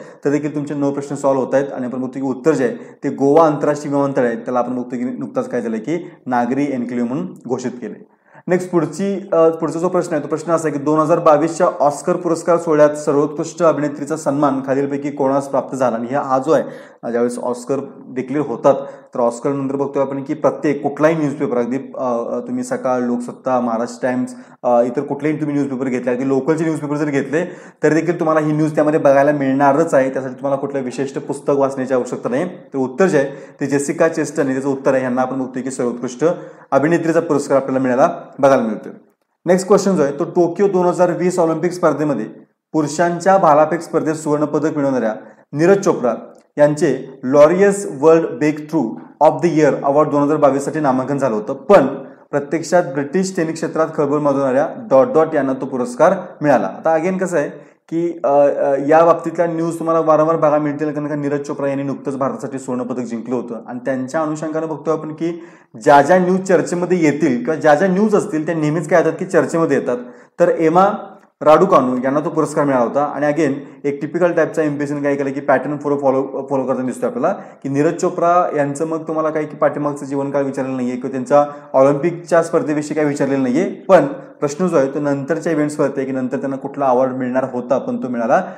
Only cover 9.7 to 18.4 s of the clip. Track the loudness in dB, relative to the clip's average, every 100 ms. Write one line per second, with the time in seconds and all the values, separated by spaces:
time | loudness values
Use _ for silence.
9.7 | -2 -2 -2 -2 -4 -4 -6 -2 -2 -2
10.7 | -2 0 2 2 4 6 4 2 0 0
11.7 | 2 0 0 -2 -2 -2 -2 0 0 2
12.7 | 4 4 4 0 0 0 -4 -8 0 2
13.7 | 2 -2 -6 -6 -4 -4 0 0 0 -2
14.7 | -2 -2 -4 -6 -2 0 0 -2 -4 -4
15.7 | -2 -2 -2 -4 -4 0 0 2 0 0
16.7 | -10 -20 -12 -4 -2 -2 -2 -6 -6 -4
17.7 | -6 -6 -14 -10 -8 -4 -4